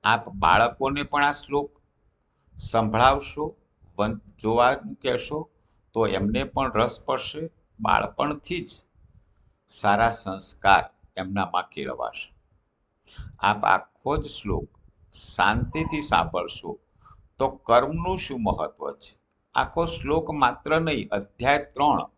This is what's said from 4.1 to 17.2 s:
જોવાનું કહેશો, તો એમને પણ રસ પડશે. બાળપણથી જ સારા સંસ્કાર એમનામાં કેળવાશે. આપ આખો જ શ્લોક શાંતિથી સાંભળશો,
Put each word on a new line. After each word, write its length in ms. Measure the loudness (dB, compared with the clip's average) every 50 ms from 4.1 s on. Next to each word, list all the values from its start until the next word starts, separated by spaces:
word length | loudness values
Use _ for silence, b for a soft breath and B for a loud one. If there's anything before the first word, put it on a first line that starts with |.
| -2 -6 _ -20 -20 _
જોવાનું 560 | -2 0 4 4 4 4 4 2 -4 -14 -16
કહેશો, 540 | _ -4 -2 -2 -2 -4 -6 -8 -8 -8 _ _ _ _ _ _ _ _ _ _
તો 140 | 0 0
એમને 360 | 2 2 0 0 0 0 0 -2
પણ 280 | -2 -4 -2 -2 0
રસ 300 | 2 2 2 2 0 -8
પડશે. 480 | -4 -4 -4 -4 -4 -8 -8 -10 -10 -10 _ _ _ _ _ -4
બાળપણથી 840 | 2 4 4 4 2 0 -2 -2 -2 -2 -2 -6 _ -8 -8 -8 -8
જ 40 | -10 -16 -20 _ _ _ _ _ _ _ -20 _ _ _ _ _ _ _ _ _
સારા 440 | _ -12 -2 0 2 2 4 2 0
સંસ્કાર 760 | 0 -4 -8 -10 -10 -10 -12 -16 -16 _ 4 6 6 6 4 -2 _ _ _ _ _
એમનામાં 520 | -8 -8 -4 -2 -2 -2 0 -2 -4 -4 -4
કેળવાશે. 640 | -10 -10 -8 -8 -8 -6 -8 -8 -8 -10 -18 -18 _ _ _ _ _ _ _ _ _ _ _ _ _ _ _ B B B B B B -2
આપ 260 | 0 0 0 2 4
આખો 520 | 2 2 2 2 _ _ _ _ -2 -2
જ 80 | -2 -2
શ્લોક 380 | -6 -12 -8 -4 -4 -4 -4 -4 -8 _ _ _ -20 _ _ _ _ _
શાંતિથી 880 | -16 -14 -12 -2 2 2 2 2 2 -2 -2 -2 -4 -4 -2 -4 -6
સાંભળશો, 800 | -2 0 2 2 2 0 -2 -4 -4 -4 -8 -12 -12 -12 -12 -12 _ _ _ b b b b b